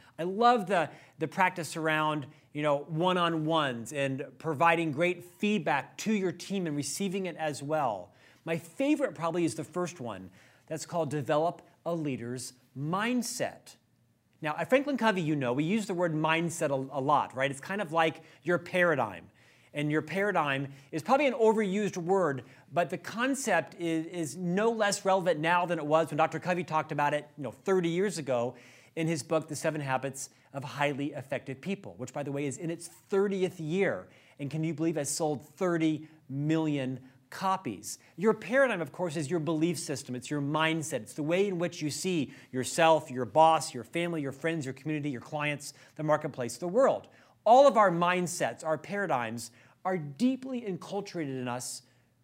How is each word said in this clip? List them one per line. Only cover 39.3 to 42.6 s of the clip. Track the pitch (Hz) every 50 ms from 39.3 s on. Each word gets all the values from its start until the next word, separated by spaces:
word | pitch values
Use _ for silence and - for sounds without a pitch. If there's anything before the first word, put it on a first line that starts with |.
your | 180 175
belief | 151 156 165 156 160 170 175 -
system. | - - 147 123 - - 123
It's | 123 123 -
your | 151 147 143
mindset. | 139 151 156 160 160 160 165 151 - - 123
It's | 110 - -
the | - 151
way | 151 170 185 196 208
in | 185 170
which | 175 170 170 -
you | 147 151
see | - - - 185 185 160 135 - - - - -
yourself, | - 127